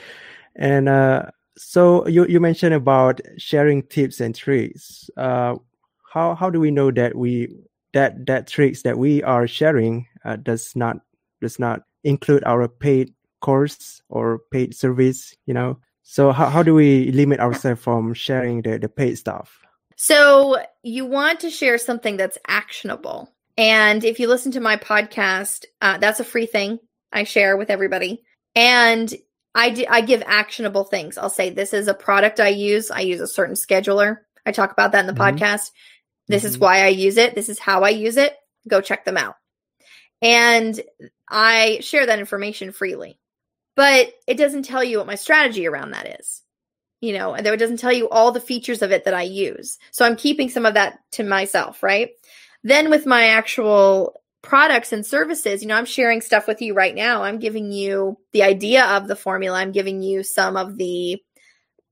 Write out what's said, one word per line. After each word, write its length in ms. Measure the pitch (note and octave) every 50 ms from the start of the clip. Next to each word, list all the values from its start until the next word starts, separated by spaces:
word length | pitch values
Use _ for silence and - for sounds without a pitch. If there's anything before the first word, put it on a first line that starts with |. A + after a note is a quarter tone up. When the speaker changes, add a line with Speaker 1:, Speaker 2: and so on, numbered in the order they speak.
| - - - - - - - - _ _ _
Speaker 1:
And, 320 | - C#3+ C#3 C#3+ C#3 C#3 C#3
uh, 380 | C3+ C3+ C3+ C3 C3 - - - - _ _ _ _
so 500 | _ - - - F3+ F3 F3 F3 F3+ -
you, 200 | - E3 F3 F3+
you 140 | - E3+ E3+
mentioned 340 | F3 E3+ E3 - F#3 E3+ D#3+
about 460 | D3 B2 C#3 C3+ C3 C3 B2+ B2+ - - - -
sharing 460 | - - - - D3 D3 D3+ C#3+ C#3 C3
tips 380 | _ - D#3 C#3 - - -
and 140 | A#2+ A2+ A2+
tricks. 760 | - - C#3 C#3 B2 A2 - - D3+ - - - - - - -
Uh, 400 | - C3 B2+ B2+ B2 B2 A#2+ B2 - _ _ _ _ _ _ _ _ _ _ -
how, 220 | D#3+ E3+ E3+ E3+
how 160 | E3 F#3 F#3
do 100 | E3+ E3
we 100 | D#3 D3+
know 200 | D3 C#3 C#3 C3+
that 260 | B2+ B2 A#2+ A#2+ -
we, 320 | B2 B2 B2 B2 A#2+ A#2+ - - - - _ _ _ _ _ -
that, 340 | C#3 C#3 B2 - - B2+
that 200 | C3 C3 B2+ -
tricks 360 | - - - C#3+ C3 C3 - -
that 160 | B2+ A#2 A#2
we 240 | C3 D3 D3 D3 -
are 240 | - B2+ A#2+ A#2+
sharing, 600 | A#2+ - - D3+ D#3 D#3 B2 A2+ A2+ A2+ A#2 B2 _ _ - -
uh, 120 | A2+ A2+
does 380 | G#2+ B2 B2 A#2 A2+ - - -
not, 220 | B2+ A#2+ A#2 - - _ _ _ _ _ _ _ -
does 180 | - A#2 - -
not 240 | B2 A#2 A2 - _ _ _ _ -
include 400 | D3 C#3 C#3 - - C#3+ C#3 -
our 240 | - A#2 A#2+ A#2+ A#2+
paid 440 | _ - - D3 C3+ C3 C3 - _ _ _ _ _ -
course 600 | - C#3 C3+ C3+ C#3+ D3 - _ - - - - _ _
or 320 | - A#2 A2+ A2+ A2+ A2+ _ _
paid 240 | - C3 B2+ - A#2
service, 600 | - - B2+ B2+ B2+ C3 C3 B2+ - - - - _ -
you 80 | - B2+
know? 240 | B2 B2 B2+ C3 - _ _ _ _ _
So 300 | _ - - C#3 C#3 C3
how, 160 | C3 D#3+ B2+
how 140 | C#3+ E3 E3+
do 120 | E3 D#3+
we 380 | D#3 D3 C#3+ C#3 C3 C3 C3 C3
limit 280 | C3+ C#3+ C#3 C#3+ -
ourselves 420 | A#2+ B2 A#2 - - C3 A#2+ - -
from 320 | B2 A#2 A#2 A2+ A2+ A#2
sharing 480 | - - - C3+ B2+ B2+ A#2+ A#2+ A#2 A2
the, 160 | A2 A2 A2
the 100 | A2 A2
paid 280 | - - C#3 A#2+ -
stuff? 440 | - - A2 F#2+ F#2 - _ _ _ _ _ _ _ _ _ _
Speaker 2:
So 640 | - - - D#4 D4 D4 C#4+ C#4 C#4 C#4 C#4 C4 B3 - - _ _ -
you 220 | A#3+ A3+ B3+ C4
want 360 | B3 C4+ C#4 C#4+ D#4 E4+ E4
to 100 | - E4
share 260 | D#4 - D4 B3+ A#3
something 400 | A#3 A#3 - A#3+ A#3 - A3 G3+
that's 220 | F#3+ F#3+ F#3 - - _
actionable. 840 | - G3 G#3 - - - - - G3 - - - - - - - _ _ _ _ _ - -
And 460 | A3 A3 A3 A3 G#3+ G#3 G#3 G#3+ A3+
if 160 | A#3 A3+ A#3+
you 80 | A#3+ A#3
listen 240 | B3 B3 - C#4 B3
to 80 | C4
my 160 | A3+ A3 G#3+
podcast, 880 | G#3 - - G#3+ G#3 G#3+ G#3+ - A3+ G3 F#3+ F#3+ F#3 G3 - - - - - _ - -
uh, 160 | G3 F#3+ F#3
that's 220 | G3+ G#3+ A3 -
a 40 | A#3
free 220 | - - A#3 A3+
thing 320 | A3+ - G#3 G3 G3+ A3+ A3+ _ _ _ _ _ _ -
I 120 | G#3 G#3
share 320 | - - G#3+ G3+ G3 G3
with 140 | G3 G#3 G#3
everybody. 520 | G3+ F#3+ G3 F#3 F#3+ F#3 - F3+ G#3 - _ _ _ _ _ _ -
And 580 | A#3 A#3 B3 B3 B3 A#3 A#3 A3+ A3+ A3+ G#3+ - - _ _ _ _ _ _ -
I 160 | A3+ A#3 A#3
d-, 180 | A3 A#3+ B3+ -
I 120 | A#3 A#3 A3+
give 200 | A3+ C4 A3+ -
actionable 600 | - G3+ G#3 G#3 - - - A3+ G3+ G3 G3 G3
things. 340 | - G#3 F#3+ D3+ D3+ - -
I'll 100 | - G3
say, 200 | - - F#3 F#3
"This 240 | F3 F#3 G3 G3 -
is 140 | G3+ G#3 G#3
a 60 | G3
product 440 | - - - G3+ G3 G3+ G#3+ G#3+ -
I 100 | G#3+ G3+
use. 440 | G3+ G3+ G3+ G3+ G#3 G#3+ A3 - -
I 80 | -
use 200 | G3 F#3 F3+ F3
a 60 | F3
certain 300 | - - - F#3 D#3+ F#3
scheduler." 640 | - - - F#3+ F#3+ G#3 G3+ G3 G3+ G3+ G#3 A3+ - _ _ _ _ -
I 60 | - G3+
talk 180 | - G3 F#3+
about 220 | - - G3+ G3+ G#3
that 80 | G3+
in 60 | F#3+ F#3+
the 40 | G3
Speaker 1:
Mm-hmm. 240 | - G3+ G3 D3 D#3 G#3
Speaker 2:
podcast. 300 | G#3 G#3 G#3 - - _ _ _ - _ _ _ _ _ _ _ -
"This 160 | - G2+ -
is 100 | - B2
Speaker 1:
Mm-hmm. 100 | B2+ G3+
Speaker 2:
why 200 | F#3 F#3 F#3+ F#3+
I 40 | G3
use 280 | F#3+ F#3+ F#3+ G3 G3+
it. 180 | A3+ A#3 A#3+ A#3+
This 140 | - A3+ A#3
is 100 | G#3 -
how 240 | - G3 G3 F#3 G3
I 60 | G#3
use 280 | A3+ A3 G#3+ A3+ A3+
it. 200 | C4+ C#4 D4 D4 _ _ _ _ _ _ A3
Go 120 | G#3+ G3
check 240 | G3 - G3 - -
them 120 | - F#3+
out." 180 | E3+ B2 G2+ - _ _ _ _ _ _ _ _ _ _ _ - _ _ _ _ - A#3
And 580 | A#3 A#3 A#3 A#3 A#3 A#3 A3+ A3 A3 G#3+ G#3+ - - _ _ - - _ _ _ -
I 520 | - G#3+ A3 A3+ A3+ A3+ A3 A3+ A3 -
share 260 | - - - D4 C4+
that 140 | A#3 A3 G#3
information 500 | G3+ - G#3 G3 G3+ G#3 G#3 - G3 F#3+
freely, 480 | G3 - G3 F#3 E3 - - D#3+ - _ _ _ _ _ _ _ _ _ _ _ -
but 380 | C#4 C#4 C#4 C4+ C4 A#3+ A#3 - _ - -
it 80 | C4
doesn't 260 | A#3 D4 C#4+ C#4+ C#4 C4+
tell 180 | - B3+ C4 B3+
you 140 | B3+ A3+ G#3
what 80 | F#3+ -
my 80 | G3+
strategy 500 | G3 - - D#4 D#4 D4 B3 A3 G3 E3+
around 240 | E3 C#3+ C#3 C3+ D3 A#1
that 280 | G1+ G1+ - - -
is, 220 | - - - - _ _ _ _ _ _ _ _ _ _ _ -
you 140 | A#3+ A3+ G3+ F#3+
know, 160 | F#3+ F#3 -
and 100 | - G#3+
it 120 | G#3 G#3+
doesn't 220 | G#3+ A#3 A3+ A#3+ A3+
tell 140 | B3 B3 B3
you 160 | B3 A3+ -
all 220 | - A3 A3+ A#3+
the 100 | A#3+ B3
features 420 | B3 - B3+ A#3 - - A#3+ G#3+ G#3
of 100 | F#3+ F#3+
it 120 | - -
that 80 | F#3+ F#3
I 80 | F3+ F3
use. 560 | F#3 F#3+ G3 G3 B2+ - - - - - - _ _
So 140 | - - B3
I'm 100 | A#3 A#3
keeping 320 | A3+ - C#4+ D4 D4+ C4+ B3
some 160 | - B3 A3+
of 80 | A3 G#3
that 260 | G#3+ G3 - - - _ - -
to 120 | - G#3+
myself, 580 | G3+ G3 G3 F#3+ G3 - F3+ - - - - -
right? 280 | G3 G3 G#3 A#3+ - - _ _ _ - - - _ _ _ -
Then 260 | A3 C#4 D4 D#4 D#4
with 160 | D4+ D4 D4
my 220 | C4+ B3+ A#3 A3+ A3
actual 920 | A3 A3 A3 - - - A3 G#3+ G#3 G3+ G3 G3 F#3+ F#3+ F#3 - - - _ _ _ _ -
products 500 | - C#4 C4+ D4+ D#4 C#4 A#3 A#3 - A#3
and 140 | G#3 G#3
services, 560 | - C#4 D4 D#4+ D4+ E4+ D#4 - G#3 G3+ G3+ G#3+
you 60 | G#3+
know, 80 | G#3+
I'm 80 | A3+ B3
sharing 360 | B3 - - B3 A#3 A#3 A3+
stuff 280 | - - A#3 G#3 G#3+ -
with 120 | A3 -
you 140 | A#3+ A3 G3
right 200 | G3 F#3+ F#3 -
now. 280 | G3 G#3+ A#3+ A#3+ G#3 G3
I'm 160 | G3 G#3+ A3
giving 320 | A3+ A3 G#3+ A3 G#3+ G3+
you 480 | G3+ G3+ G3 G3 G3 G3 F#3+ F#3+ A3 _ _ _ -
the 100 | G#3 G3
idea 420 | G3 G3 F#3+ G#3 G#3+ B3 C4+ B3
of 220 | F#3 G3+ G3 G3
the 80 | F#3+ -
formula. 420 | - - G3 F#3 F#3+ F#3+ F#3 F#3 F#3
I'm 120 | F#3+ F#3+ F#3+
giving 300 | G3 F#3+ G3 F#3+ F#3+ F#3+
you 220 | F#3+ G3 F#3+ F#3+
some 320 | - - G#3 F#3+ F#3+ F#3+
of 200 | F#3+ F#3 G3 G3+
the 460 | G#3+ F#3 F3+ F3+ F3 F3+ F3 F3+ G#3+ _ _ _ _ _ _ _ _ _ _ _ _ _ _